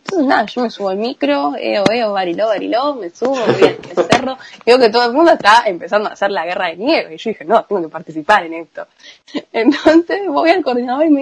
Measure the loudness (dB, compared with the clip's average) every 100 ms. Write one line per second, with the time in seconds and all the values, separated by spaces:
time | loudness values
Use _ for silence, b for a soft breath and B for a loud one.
0 | -8 -2 0 0 -2 -4 -6 -4 -6 -4
1 | -6 -4 -2 -2 -2 -4 -4 0 0 0
2 | -2 -2 -4 -2 -2 -2 -2 -2 -2 -4
3 | -10 -6 -4 0 0 4 2 2 -8 -4
4 | 0 0 0 -8 B B 4 6 6 4
5 | 0 4 4 4 6 4 4 -4 -2 -2
6 | -2 -4 -4 -2 -4 -4 -6 -4 0 0
7 | -2 -8 -8 -6 0 0 2 -4 -4 -10
8 | -12 -6 2 2 0 -10 -12 -16 -16 _
9 | B B B -12 -6 -2 -2 0 2 4
10 | 2 -4 -4 0 2 2 0 -2 -2 0
11 | 2 2